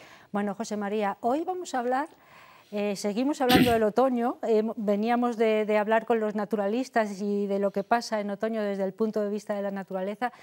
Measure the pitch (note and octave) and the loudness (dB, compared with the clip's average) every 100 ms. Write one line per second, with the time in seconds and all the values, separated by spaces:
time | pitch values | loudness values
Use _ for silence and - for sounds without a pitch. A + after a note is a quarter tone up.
0 | - - - G3+ G3+ F#3+ A3+ G#3 G3+ G#3+ | -20 -20 -8 -4 -2 -4 -6 -4 -2 -2
1 | G3+ - A#3 C#4+ E4+ F4+ F4 C4 A#3+ C4 | -2 0 0 0 -2 -6 -6 -4 0 -2
2 | D#4 - - - - - - G#3 G#3 G3 | -4 -10 -20 -20 -20 -20 -8 -4 -2 -2
3 | G#3 G3+ C4 D4+ B3+ B3+ B3 A#3 G#3+ G#3+ | -2 0 0 2 4 6 6 4 2 4
4 | C4 B3 A#3+ - A3 G#3+ A3 A3 G#3 G3+ | 2 2 -2 -2 0 2 0 -2 0 0
5 | A3 A#3+ A#3+ A3 A3+ G#3+ G#3+ G#3+ G#3 A3 | 2 0 0 2 2 2 2 2 2 2
6 | A3+ A#3 G#3+ G#3 G3+ G#3 G3 A#3 C4 A#3+ | 2 0 0 -2 -2 -2 0 -2 0 0
7 | G#3+ F#3 G#3 G3+ G3+ G3 G3 G3 G3 A#3+ | 0 -2 -2 0 0 0 0 -2 0 0
8 | - G#3+ G#3 G3+ A3 A3+ G#3 G3 F#3+ F#3+ | 0 -4 -4 -4 -2 -2 -2 -2 -2 -2
9 | A3 G#3+ G#3 G#3 - G3+ G3+ G3 F#3+ F#3+ | -2 0 -2 -4 -4 -4 -4 -6 -6 -6
10 | F#3+ G#3+ B3 - | -6 -4 -6 -8